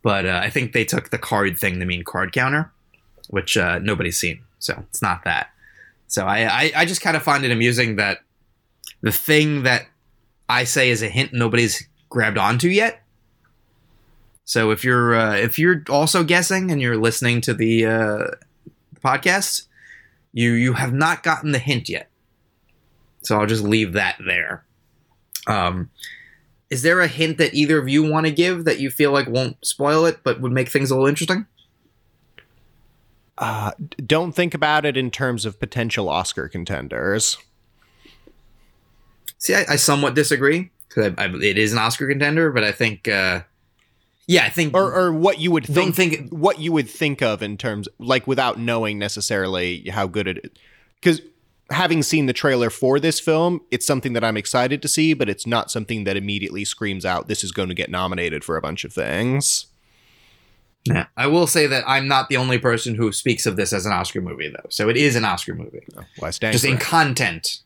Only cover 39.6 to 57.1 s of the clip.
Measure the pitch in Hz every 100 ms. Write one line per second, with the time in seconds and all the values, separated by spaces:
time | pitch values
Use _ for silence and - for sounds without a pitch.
39.6 | 180 143 - 143 143 131 143 143 139 165
40.6 | 185 _ - - 107 87 98 87 101 98
41.6 | 107 113 113 120 139 139 147 156 160 127
42.6 | 107 101 113 101 - 98 92 90 - _
43.6 | _ _ _ _ _ _ - 175 113 175
44.6 | 156 180 196 185 180 160 170 151 170 160
45.6 | 117 147 185 175 180 151 127 165 180 180
46.6 | 156 160 120 - 156 139 120 104 104 101
47.6 | 120 104 98 _ 120 131 131 131 127 113
48.6 | 117 117 110 104 101 107 - 104 95 92
49.6 | 90 85 - 101 98 98 95 90 - _
50.6 | _ _ _ _ 180 160 - _ _ _
51.6 | _ 139 180 165 139 160 135 123 147 127
52.6 | 117 - 127 139 160 - - 160 170 175
53.6 | _ 123 - 135 131 117 113 107 - 127
54.6 | 123 139 151 - 160 143 104 98 117 117
55.6 | - 120 104 113 98 98 101 101 95 98
56.6 | 101 - 107 95 92